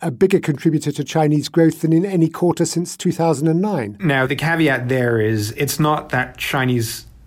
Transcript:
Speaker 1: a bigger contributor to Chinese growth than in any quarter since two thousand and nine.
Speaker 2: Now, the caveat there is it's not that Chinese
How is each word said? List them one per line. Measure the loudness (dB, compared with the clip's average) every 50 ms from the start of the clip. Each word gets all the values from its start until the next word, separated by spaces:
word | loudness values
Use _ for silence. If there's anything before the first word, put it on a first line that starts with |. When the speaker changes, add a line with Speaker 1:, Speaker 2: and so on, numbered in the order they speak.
Speaker 1:
a | -6 -6
bigger | 0 2 2 4 4 2
contributor | 2 0 -4 0 0 0 0 0 -2 -2
to | -4 -6 -6
Chinese | -2 0 2 2 4 2 2 0 0
growth | 2 4 4 4 2 0
than | 0 2 2
in | 2 2
any | 0 2 2 2 2
quarter | 0 0 0 0 0 0 -2
since | -2 -2 -4 -6 -6 -8 -4
two | -2 -2
thousand | 0 0 2 0 2 2 2 0
and | 2 2
nine. | 0 0 -2 -2 -4 -4 -6 -4
Speaker 2:
Now, | 0 0 2 2 0
the | 0 -2
caveat | -2 -2 -2 0 2 2 2 2 0 -2 -2
there | 0 0 2 2 2 2
is | 2 2 0 0 -2 -4
it's | -4 -4 -4 -4 -2 0
not | 0 0 0 0 -2 -4
that | -2 -2 -4 -4 -6 -10
Chinese | -8 -4 -2 -2 0 0 0 0 -2 -4 -6 -12 -14 -18 -20 -20 -16